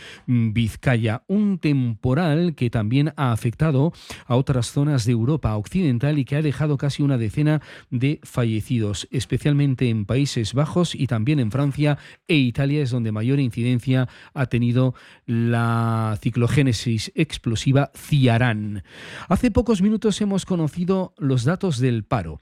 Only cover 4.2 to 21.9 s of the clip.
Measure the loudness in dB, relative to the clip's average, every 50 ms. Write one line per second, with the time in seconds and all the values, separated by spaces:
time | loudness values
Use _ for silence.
4.2 | -4 0 0 0 2 2 0 -2 -2 -2 -2 0 0 2 2 0 2 2 0 2
5.2 | 2 0 0 0 -2 -2 -2 -4 -4 -4 -2 0 0 0 0 0 0 0 0 0
6.2 | -2 -2 -2 -2 0 -2 -2 0 0 0 0 0 -2 -4 -2 0 0 0 0 0
7.2 | 0 -2 -2 0 2 2 2 0 -2 -6 -14 -20 -12 _ -4 -2 0 0 -2 -2
8.2 | -6 -6 -4 -2 0 0 0 -2 -2 -2 0 0 0 0 -2 -4 -6 -6 -6 -6
9.2 | -4 -2 -4 -2 0 0 2 2 2 2 2 0 0 0 0 0 -2 -2 0 0
10.2 | 0 0 -2 -2 -4 -2 0 -2 -2 0 0 0 0 0 0 -4 -2 -2 0 -2
11.2 | 0 0 0 0 0 0 0 0 -2 -2 0 0 0 0 0 0 -4 -12 -20 -18
12.2 | _ 0 2 2 2 2 0 0 0 0 0 0 0 0 -2 -2 -2 -2 -2 -2
13.2 | 0 0 0 2 0 0 -2 -2 0 0 0 0 0 0 2 2 0 -2 -4 -12
14.2 | -20 -14 _ -4 -4 -2 0 0 0 2 2 2 2 0 0 -4 -12 -20 -20 -18
15.2 | _ -4 -2 0 0 2 0 0 0 0 0 0 0 0 0 0 -2 -2 -4 -4
16.2 | -4 -4 0 0 0 2 4 4 4 4 2 0 0 -2 -2 -2 -4 -6 -2 -2
17.2 | -2 -2 -4 -6 -4 -4 -2 0 0 2 2 2 2 0 -4 -12 -6 -2 0 2
18.2 | 4 4 4 4 2 2 0 -2 -4 -6 -8 -10 -12 -14 -18 -20 -18 -18 -16 -16
19.2 | -4 -2 0 2 2 2 2 2 2 2 2 2 4 2 2 2 0 0 0 0
20.2 | -2 -2 -2 -2 -2 -2 -2 -2 0 -2 -2 -4 -2 -2 0 -2 -2 -6 -8 -4
21.2 | -2 0 0 2 2 0 0 0 -2 -2 -2 0 0 0